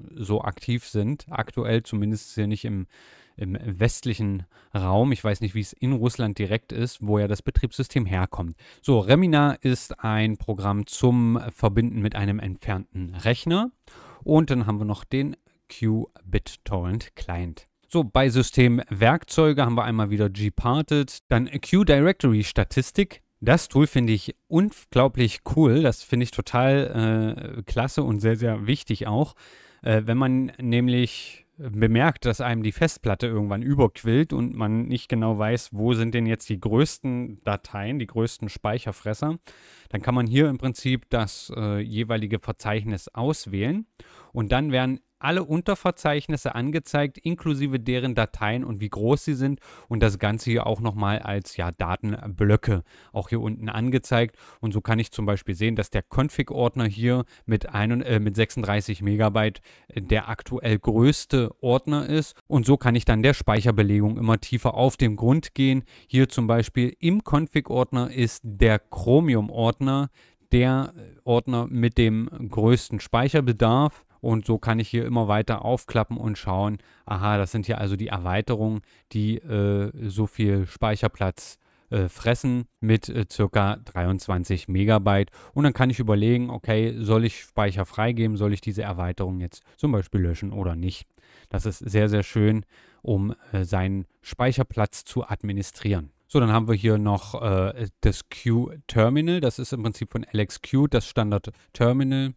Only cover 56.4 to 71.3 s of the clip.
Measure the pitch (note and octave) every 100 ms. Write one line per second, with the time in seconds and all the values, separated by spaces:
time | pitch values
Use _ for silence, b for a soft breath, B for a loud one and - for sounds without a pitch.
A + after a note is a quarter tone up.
56.4 | C#3+ - A#2+ - A2+ G2+ A#2+ B2 B2 b
57.4 | - A2 - G#2 G#2+ A#2+ C3 A2+ G#2+ G2+
58.4 | A2 - G#2 G#2 - G2 G2+ G#2 A2 G#2+
59.4 | G#2+ G#2 b b - - F2+ A2 G#2+ A2+
60.4 | - B2+ A#2+ G#2+ - A2 B2 D3+ - C3+
61.4 | A#2 - B2 B2+ - D3 C#3+ D#3 D3+ -
62.4 | - C#3 A#2+ C#3 B2 A#2 - A2 B2 C#3+
63.4 | - G#2+ A#2+ G#2+ G2+ G#2 G#2+ A#2 A2+ A2
64.4 | - A#2+ B2 A2 C3 - A#2+ G#2 A2+ D3
65.4 | - - C3+ C3 b b _ B2+ C3 -
66.4 | A2+ A#2 A2 - B2 - E3 G3+ - D3
67.4 | D#3 D3+ - A#2+ B2+ B2+ B2 B2+ A#2 -
68.4 | A#2 G2+ A2+ G#2+ - - - C3+ E3 A#2+
69.4 | G#2 A2 A2+ A#2 C3+ C3+ C#3 b b b
70.4 | _ B2 B2 C3 C3+ - - - -